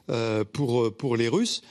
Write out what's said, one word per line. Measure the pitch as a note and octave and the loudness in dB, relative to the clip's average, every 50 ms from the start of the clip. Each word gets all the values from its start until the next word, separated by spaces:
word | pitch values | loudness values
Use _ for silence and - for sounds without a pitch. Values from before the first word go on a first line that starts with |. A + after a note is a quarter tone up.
| _ - | _ -4
euh, | B2+ A#2 A2+ A2+ A2 G#2+ G#2+ | -2 -2 0 0 0 0 -2
pour, | G2+ - - C#3+ B2+ A#2 B2 A#2 A2+ G#2 | -2 -4 -4 -2 0 2 2 2 2 0
pour | - - C#3 A#2+ A2+ | -2 -4 -2 0 2
les | A#2 A#2 | 2 2
Russes | A#2 F3+ A#3+ A3 - - - - | 2 2 0 0 -2 -6 -8 -14